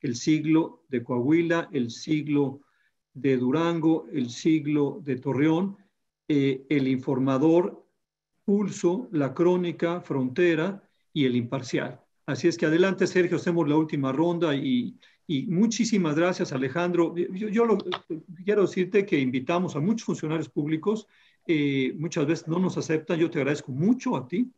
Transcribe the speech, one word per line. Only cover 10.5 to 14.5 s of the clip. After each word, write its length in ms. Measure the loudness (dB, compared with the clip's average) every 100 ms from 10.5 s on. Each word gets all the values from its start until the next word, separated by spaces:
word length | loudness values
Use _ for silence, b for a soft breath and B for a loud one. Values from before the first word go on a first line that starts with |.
| 2 -2 -6 b b _
y 140 | 0 2
El 100 | 2
Imparcial. 640 | -2 -6 -4 -4 -4 -12 _ _
Así 240 | -8 0 0
es 80 | 2
que 80 |
adelante, 420 | 2 4 2 2 2
Sergio, 300 | 2 2 0
hacemos 320 | 0 0 2
la 80 | 2
última 340 | 2 -2 -2
ronda 440 | 0 0 0 0